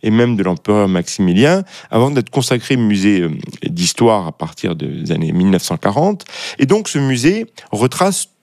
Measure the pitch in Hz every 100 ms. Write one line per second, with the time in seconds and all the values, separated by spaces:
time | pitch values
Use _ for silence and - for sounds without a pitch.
0 | 110 110 120 110 92 87 - 104 98 92
1 | 85 - 92 90 139 185 190 - - 113
2 | 131 143 - 139 127 123 - 131 110 101
3 | 98 98 85 76 - - - 85 87 -
4 | 117 107 82 - 80 - - 80 - 71
5 | - 80 80 87 95 92 - 85 101 104
6 | 185 208 - - - - 135 208 - 147
7 | 135 127 139 214 226 - - 107 127 -
8 | 185 185 - _